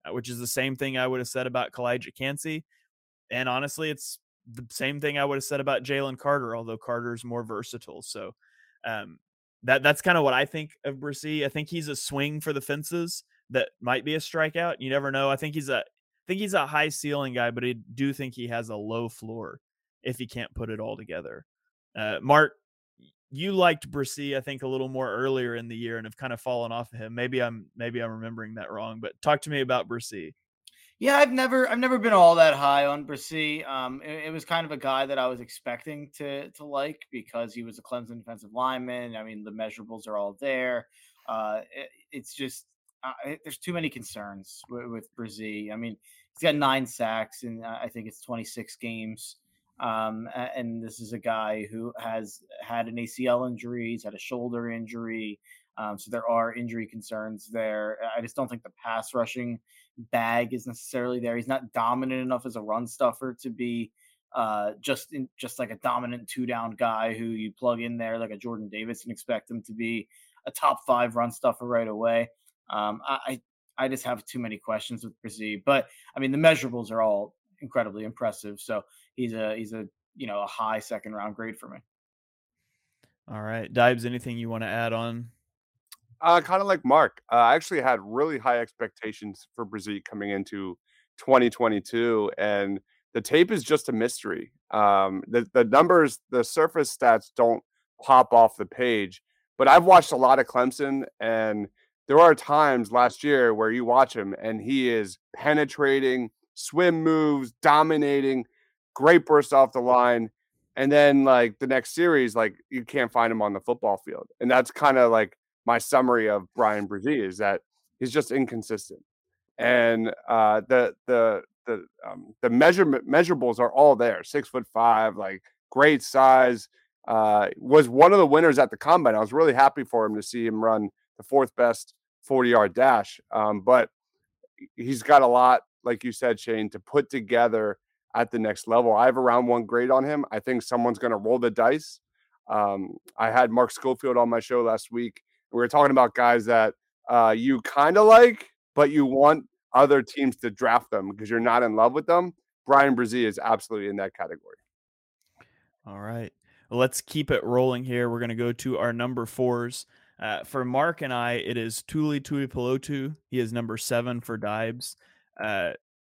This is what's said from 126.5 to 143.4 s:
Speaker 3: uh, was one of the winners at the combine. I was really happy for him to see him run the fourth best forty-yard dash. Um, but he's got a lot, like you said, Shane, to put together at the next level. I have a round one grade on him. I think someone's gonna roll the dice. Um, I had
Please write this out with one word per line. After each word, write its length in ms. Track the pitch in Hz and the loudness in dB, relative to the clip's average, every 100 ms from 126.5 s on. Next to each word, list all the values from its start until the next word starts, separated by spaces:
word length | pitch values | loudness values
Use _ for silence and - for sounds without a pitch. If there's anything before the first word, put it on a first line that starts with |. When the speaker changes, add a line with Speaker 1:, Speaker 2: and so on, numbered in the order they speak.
| 117 - _ _ _ - | 2 -8 _ _ _ -4
Speaker 3:
uh, 420 | 110 107 104 101 - | 0 4 4 2 -4
was 320 | 123 151 127 | 6 6 8
one 240 | 131 170 | 8 8
of 60 | 202 | 8
the 80 | 156 | 6
winners 320 | 151 165 135 | 6 6 6
at 120 | 127 | 2
the 60 | - | 2
combine. 380 | 147 175 131 | 4 4 6
I 60 | 107 | 2
was 120 | 107 | 0
really 220 | 143 160 | 2 4
happy 300 | 123 139 147 | 6 4 4
for 200 | 123 117 | -4 0
him 120 | 107 107 | 0 -2
to 60 | |
see 220 | - 120 | -6 -4
him 180 | 113 110 | -4 0
run 280 | 113 110 101 _ _ _ | 2 2 -2 _ _ _
the 60 | |
fourth 320 | - 139 131 | 0 2 2
best 400 | - 120 113 - _ _ _ | 2 0 0 -8 _ _ _
forty-yard 500 | - 131 123 117 104 | -2 2 4 6 4
dash. 460 | 87 131 117 101 - - | 4 4 4 0 -12 -8
Um, 280 | 107 107 104 | -2 -2 0
but 300 | 95 127 110 _ _ _ _ _ _ _ - - | 4 4 4 _ _ _ _ _ _ _ -20 -12
he's 260 | 123 131 | -8 -4
got 200 | - 143 | 6 8
a 40 | 131 | 8
lot, 360 | 123 127 123 _ _ | 6 6 4 _ _
like 180 | 123 117 | -4 -4
you 80 | 123 | -4
said, 300 | 107 127 107 | -2 -2 -2
Shane, 300 | - 110 107 | -2 -4 -4
to 100 | 101 | -8
put 300 | - 143 139 | -2 0 0
together 680 | 135 101 117 120 110 107 98 _ _ _ | -6 0 2 2 2 -2 -6 _ _ _
at 160 | 117 120 | -4 -2
the 80 | 117 | -2
next 280 | 107 101 - | -2 -4 2
level. 260 | 113 120 | 2 4
I 120 | 107 127 | 6 4
have 100 | 127 | 4
a 40 | |
round 260 | 127 120 123 | 2 2 2
one 180 | 120 | 0
grade 260 | 107 120 127 | 0 -2 2
on 140 | 131 | 2
him. 200 | 135 151 - | 2 -4 -4
I 80 | 107 | -6
think 220 | 131 123 | -4 -4
someone's 360 | - 120 120 107 | -2 -2 -2 -2
gonna 200 | 117 107 | -4 -2
roll 200 | 107 123 | 0 0
the 120 | 120 | 0
dice. 500 | 107 117 156 - - _ _ _ _ - | 2 2 2 -4 -20 _ _ _ _ -6
Um, 480 | 107 101 98 101 - _ - | -2 0 -2 -8 -12 _ -4
I 140 | 110 | 0
had 200 | 123 | 4